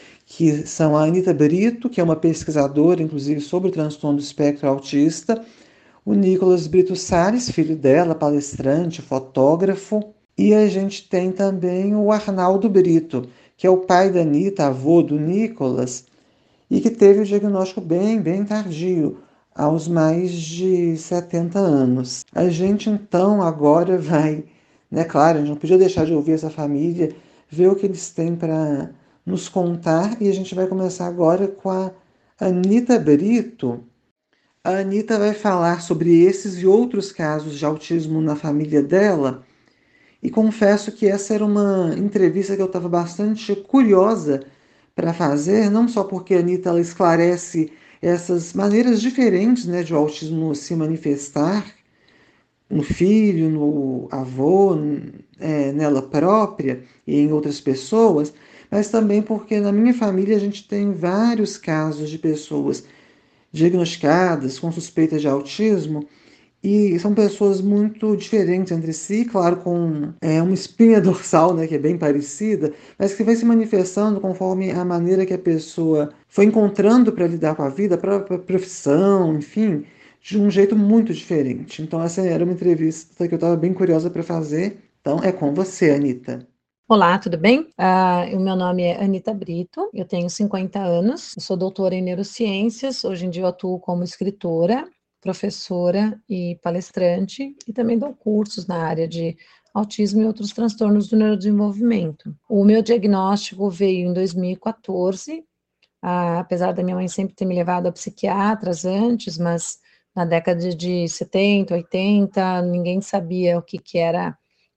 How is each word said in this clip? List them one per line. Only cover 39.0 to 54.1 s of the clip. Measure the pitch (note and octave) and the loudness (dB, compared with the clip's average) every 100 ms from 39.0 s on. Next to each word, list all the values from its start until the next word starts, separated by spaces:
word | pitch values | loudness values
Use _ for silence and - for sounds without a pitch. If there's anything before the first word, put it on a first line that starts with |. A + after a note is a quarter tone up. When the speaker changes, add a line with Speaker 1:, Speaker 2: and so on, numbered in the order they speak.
| G#3 E3+ C3+ B2+ - _ _ _ _ _ _ _ | 2 2 -2 -4 -12 _ _ _ _ _ _ _
Speaker 1:
e | - | -6
confesso | - A3 A3 G3+ G3+ G#3 | 0 0 2 2 2 0
que | - G#3 | -2 0
essa | G3 G3+ | 0 -2
era | G#3+ | -2
uma | G#3 G#3 G3+ G3 E3+ D#3 | 0 2 2 2 0 -2
entrevista | G3+ G3+ F3+ E3 F#3+ G3 | -2 2 2 2 -2 -2
que | |
eu | F#3 | -2
tava | F#3+ E3+ | -4 -2
bastante | F3 E3+ - G#3 A3 - | -2 -2 -4 -4 -4 -4
curiosa | G3+ - C4+ A#3 F#3+ G3+ A3+ D3+ C3+ - _ _ _ _ | -6 0 4 6 6 4 2 -2 -4 -6 _ _ _ _
pra | - E3 | -6 -4
fazer, | E3+ D#3+ D3 D3+ G#3 G#3 | 0 0 0 2 2 2
não | G#3+ A#3 | 2 2
só | A3+ | 0
porque | F#3+ F#3 - | -4 -4 0
a | F3+ | 2
Anita, | F3 F3+ F3+ | 2 0 0
ela | E3+ | 0
esclarece | E3+ - F3+ E3 E3+ F3+ - E3+ D#3 - _ _ | 0 2 2 4 4 0 -4 -4 -4 -6 _ _
essas | E3+ F3 E3+ F3 E3+ | -2 0 0 -4 -4
maneiras | - G3+ G#3 A#3+ A3 | -2 2 4 4 2
diferentes, | A#3 B3+ A#3+ F3+ G#3+ B3 F3 | 0 2 2 4 2 2 0
né, | F3 | -4
de | D#3+ | -2
o | D#3+ | 0
autismo | D3+ D3+ D#3 D#3+ D#3+ | 0 -2 -6 -4 -2
se | D3 - | -4 -6
manifestar | E3+ D#3 D#3+ D#3 C#3+ - D3 D3+ G#3 - - _ _ _ _ _ _ _ _ - | -4 -2 -2 -2 -4 -4 -2 -2 -2 -6 -14 _ _ _ _ _ _ _ _ -6
no | D3+ | -4
filho, | D3 - F3+ G#3+ G#3+ E3+ D#3+ | -2 0 2 4 4 2 0
no | D#3 D3 D3+ C3+ B2+ B2+ | 0 0 0 -2 -6 -8